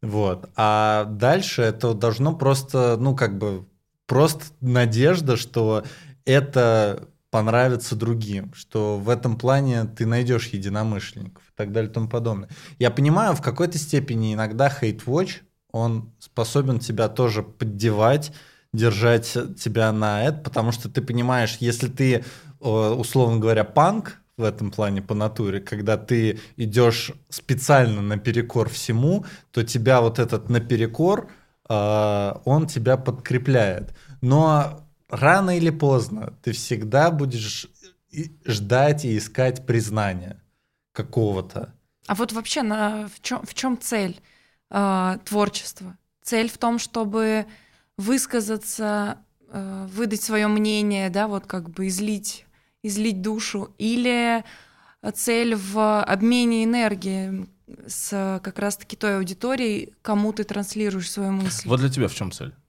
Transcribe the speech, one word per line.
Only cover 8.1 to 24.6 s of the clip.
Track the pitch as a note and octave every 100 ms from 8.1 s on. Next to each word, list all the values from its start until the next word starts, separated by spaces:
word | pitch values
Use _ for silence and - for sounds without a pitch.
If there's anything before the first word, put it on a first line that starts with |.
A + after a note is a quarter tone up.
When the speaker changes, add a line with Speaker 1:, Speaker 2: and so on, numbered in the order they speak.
| A#2 G#2+ G2+ G2
Speaker 1:
что | - - A2 G#2+ G#2
в | G2+
этом | A#2+ B2 A2+
плане | B2 C3+ C#3 A#2+ A2
ты | - A2+
найдёшь | A#2 B2 A#2+ A#2
единомышленников | G2+ G2 G#2 A2 G#2 - - F#2 -
и | _ _
так | G#2
далее | A2+ G#2+
и |
тому | A2+ A2
подобное. | A#2+ A#2 G2+ G2+ - - -
Я | B2
понимаю, | A2+ C#3 E3+ A3
в | E3
какой-то | - C3+ E3+ F3
степени | - D3 C#3 A#2 A2
иногда | G#2+ A2 A2 C#3
hate | C3+ A2+ G#2 -
watch, | C#3+ F#3+ - _ _ _
он | A2+ A#2 A2+ A2+ _
способен | - - A2+ C#3+ C3+ A#2
тебя | - A2+ A2
тоже | A2 B2 G#2+
поддевать, | G#2 - A2 G2+ A2+ G#2 A2 C#3+ D3+ - - _ _
держать | A2 A#2 G2+ A#2 A#2 A2+ - - -
тебя | - A2+ A2
на | G#2+ G#2+ G#2
это, | B2 D#3
потому | - - A2+
что | A2+ G#2+
ты | -
понимаешь, | G#2 A#2+ A#2+ B2+ A2+ -
если | A#2+ A#2 B2+
ты, | C3 C3 A#2+ - - - -
э, | A2+
условно | A2 G#2+ A#2+ A#2 C3+ A#2+ A2+
говоря, | A2 A2 G#2+
панк | - D#3+ G#3+ G3 - _ -
в | A2
этом | G#2